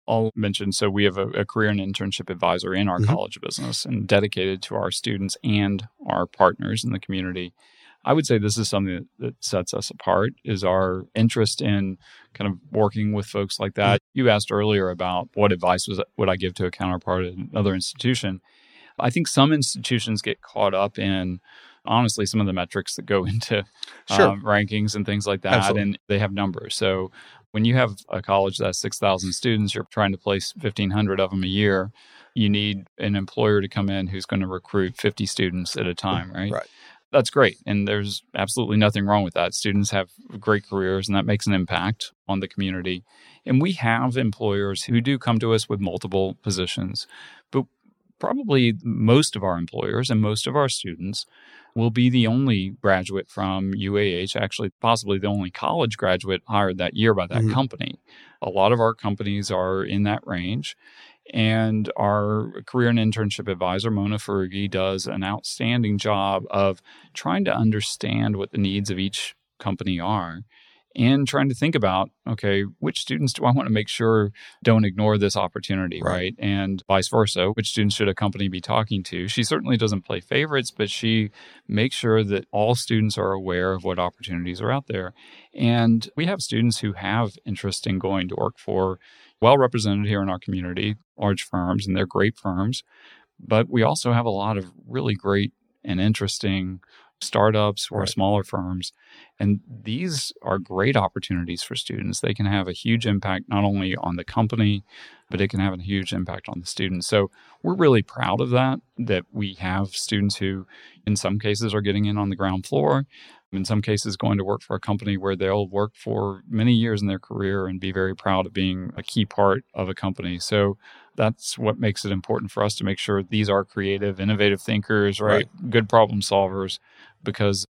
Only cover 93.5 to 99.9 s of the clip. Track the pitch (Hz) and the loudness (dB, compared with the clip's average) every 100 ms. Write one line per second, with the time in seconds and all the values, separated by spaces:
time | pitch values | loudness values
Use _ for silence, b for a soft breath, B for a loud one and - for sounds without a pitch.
93.5 | 107 117 120 113 156 123 120 117 98 104 | 2 2 2 2 2 0 0 0 -2 -2
94.5 | 101 92 - - 127 113 104 98 101 101 | -2 -6 -12 -10 -4 -2 -2 2 2 0
95.5 | - _ _ - 90 104 110 98 - 101 | -4 _ _ -4 2 2 2 -2 -2 -2
96.5 | 95 92 92 _ b b b - 110 107 | -2 -2 -8 _ b b b -2 4 4
97.5 | 107 104 101 - 104 95 - 95 104 92 | 4 2 0 -4 -4 -2 0 2 0 -2
98.5 | 98 90 92 92 - b b b b 101 | -6 -4 -6 -8 -12 b b b b 2
99.5 | 101 - 117 104 | 2 -2 -12 -6